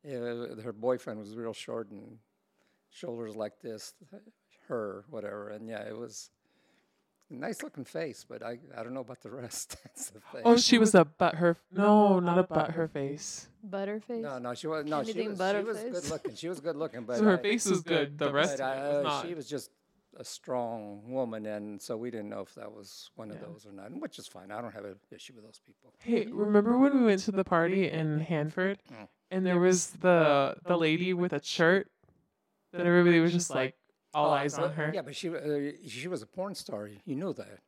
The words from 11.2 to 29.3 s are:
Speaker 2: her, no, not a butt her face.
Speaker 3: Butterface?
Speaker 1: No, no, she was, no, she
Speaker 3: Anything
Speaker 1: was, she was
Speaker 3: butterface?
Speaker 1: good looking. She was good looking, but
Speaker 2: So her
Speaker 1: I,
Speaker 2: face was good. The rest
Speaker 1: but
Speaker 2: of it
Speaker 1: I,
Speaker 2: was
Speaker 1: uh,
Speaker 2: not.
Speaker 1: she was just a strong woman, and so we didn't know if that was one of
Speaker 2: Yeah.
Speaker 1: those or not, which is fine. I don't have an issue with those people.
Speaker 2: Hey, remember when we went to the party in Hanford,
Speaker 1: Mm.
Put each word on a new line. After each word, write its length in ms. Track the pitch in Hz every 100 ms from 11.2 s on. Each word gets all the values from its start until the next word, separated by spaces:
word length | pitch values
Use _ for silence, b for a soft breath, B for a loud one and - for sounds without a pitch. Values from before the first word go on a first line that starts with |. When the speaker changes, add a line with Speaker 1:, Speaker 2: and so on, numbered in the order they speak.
| 175 160
Speaker 2:
her, 200 | 175 170 _
no, 480 | 185 202 208 202 185
not 180 | 175 175
a 40 |
butt 280 | 175 156 156
her 160 | 165 160
face. 600 | 151 139 151 - - - _ 214
Speaker 3:
Butterface? 520 | 196 196 214 214 233
Speaker 1:
No, 180 | 226 127
no, 160 | 123
she 120 | 120 156
was, 180 | 156
no, 180 | 147 151
she 60 | 226
Speaker 3:
Anything 180 | 214 220
Speaker 1:
was, 80 | 196
she 180 | 190 202
was 120 | 214 208
Speaker 3:
butterface? 140 | 233
Speaker 1:
good 180 | 180 147
looking. 240 | - 175
She 140 | 107 165
was 120 | 170
good 160 | 151 147
looking, 260 | 160 120
but 140 | 110 123
Speaker 2:
So 60 |
her 140 | 214 180
Speaker 1:
I, 40 |
Speaker 2:
face 240 | 202 226 196
was 160 | 165
good. 360 | 165 165 143 147
The 140 | 143
rest 260 | 143 156 139
Speaker 1:
but 60 |
Speaker 2:
of 120 | 131 135
it 40 |
Speaker 1:
I, 80 | 143
Speaker 2:
was 80 | 143
Speaker 1:
uh, 60 |
Speaker 2:
not. 240 | 147 143 170
Speaker 1:
she 80 |
was 140 | 165 123
just 220 | 143 - _ _ _ _ -
a 60 |
strong 760 | - - - 127 117 113 104 104 110
woman, 360 | 131 120 110 107
and 340 | 107 104 101
so 160 | - 113
we 140 | 120
didn't 180 | 113 104
know 120 | 104
if 140 | 92
that 160 | - 107
was 400 | 107 98 - -
one 160 | - 110
of 60 | 107
Speaker 2:
Yeah. 80 | 107
Speaker 1:
those 160 | -
or 80 | 104
not, 180 | 98 101 277
which 200 | 277 -
is 80 | -
fine. 240 | 87 95
I 100 | 107
don't 120 | 117
have 100 | 98
an 120 | 101 95 _
issue 220 | - -
with 100 | 120
those 160 | 110 -
people. 260 | _ _ _ _
Speaker 2:
Hey, 260 | - 233 214
remember 460 | - 208 208 220 247
when 220 | 277 277
we 80 | 233
went 140 | 196
to 80 | 208
the 120 | 190
party 440 | 185 170 170 190 175
in 300 | 160 156 151
Hanford, 580 | 160 160 156 185 185 196 _
Speaker 1:
Mm. 160 | 113 104 _ _